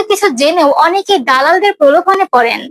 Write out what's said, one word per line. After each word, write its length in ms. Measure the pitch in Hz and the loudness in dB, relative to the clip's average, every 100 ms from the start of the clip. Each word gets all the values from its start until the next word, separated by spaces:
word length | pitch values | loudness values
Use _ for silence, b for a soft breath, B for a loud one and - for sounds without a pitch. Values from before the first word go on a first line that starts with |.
| 427 | -2
কিছু 200 | 403 415 240 | -2 -2 0
জেনেও 340 | 285 349 294 277 | 0 2 0 2
অনেকেই 360 | 339 381 381 392 | 0 0 -2 -2
দালালদের 500 | 247 262 285 359 403 392 | 0 0 2 0 0 0
প্রলোভনে 480 | 285 302 349 381 381 | 2 2 2 0 0
পড়েন। 300 | - 233 208 208 | 0 -2 -4 -10